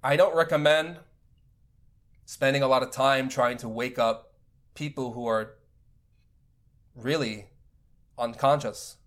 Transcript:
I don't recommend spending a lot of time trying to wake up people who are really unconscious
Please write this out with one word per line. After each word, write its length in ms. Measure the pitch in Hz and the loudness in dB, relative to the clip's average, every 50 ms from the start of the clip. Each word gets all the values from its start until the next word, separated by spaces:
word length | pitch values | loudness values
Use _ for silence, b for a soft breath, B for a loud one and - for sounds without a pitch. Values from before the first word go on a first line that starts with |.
| - | 0
I 140 | 131 143 | 0 4
don't 180 | 156 185 196 165 | 4 4 4 6
recommend 640 | 165 165 160 160 151 147 151 151 156 156 165 175 165 - _ _ _ _ _ _ _ _ _ _ _ _ _ _ _ _ - _ _ _ _ _ _ _ | 2 2 2 2 2 4 4 4 4 2 -2 -8 -16 -18 _ _ _ _ _ _ _ _ _ _ _ _ _ _ _ _ -20 _ _ _ _ _ _ _
spending 380 | - - - 143 135 135 139 139 | -20 -8 -2 0 0 2 2 2
a 60 | 131 | 4
lot 140 | 131 127 127 | 4 2 2
of 80 | 127 | -2
time 380 | - 123 131 135 135 131 131 131 | -4 0 2 2 2 2 0 -4
trying 300 | 131 139 123 120 120 120 | -2 0 0 0 0 -4
to 100 | - 113 | -10 -10
wake 300 | 110 113 120 127 123 123 | -6 -4 -6 -6 -2 0
up 360 | 117 113 110 - - - _ _ _ _ _ _ _ _ _ | 0 0 0 -2 -6 -20 _ _ _ _ _ _ _ _ _
people 400 | - 147 147 143 - 131 123 113 | -10 -10 -10 -6 -6 -8 -8 -8
who 140 | 120 120 | -6 -4
are 320 | 117 110 110 110 107 - _ _ _ _ _ _ _ _ _ _ _ _ _ _ _ _ _ _ _ _ _ _ _ _ _ _ _ _ | -2 -2 -2 -2 -4 -12 _ _ _ _ _ _ _ _ _ _ _ _ _ _ _ _ _ _ _ _ _ _ _ _ _ _ _ _
really 560 | 127 110 127 165 160 139 113 110 104 98 - _ _ _ _ _ _ _ _ _ _ _ _ _ | -10 -4 -4 -2 -2 -2 -4 -6 -8 -12 -20 _ _ _ _ _ _ _ _ _ _ _ _ _
unconscious 800 | - 120 117 117 - - 139 143 147 139 143 - - - - - _ _ | -6 -6 -6 -4 -2 2 2 2 2 0 -6 -10 -10 -16 -18 -20 _ _